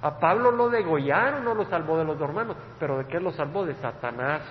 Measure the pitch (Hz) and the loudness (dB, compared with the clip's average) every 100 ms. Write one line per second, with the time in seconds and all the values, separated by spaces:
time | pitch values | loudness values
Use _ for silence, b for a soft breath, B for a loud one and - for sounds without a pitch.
0 | 147 147 170 202 247 240 240 233 180 156 | -2 2 4 6 4 4 2 2 2 2
1 | 139 156 247 285 233 220 196 175 156 160 | 4 2 2 0 -2 0 0 -2 0 0
2 | 156 147 143 170 226 180 - - 147 135 | 0 -2 -2 -2 -4 -6 -12 -6 -2 -2
3 | 131 170 185 156 143 180 180 131 123 117 | -2 -2 -2 -2 -4 -2 -4 -4 -6 -4
4 | 120 120 131 151 - | -6 -2 -2 -2 -4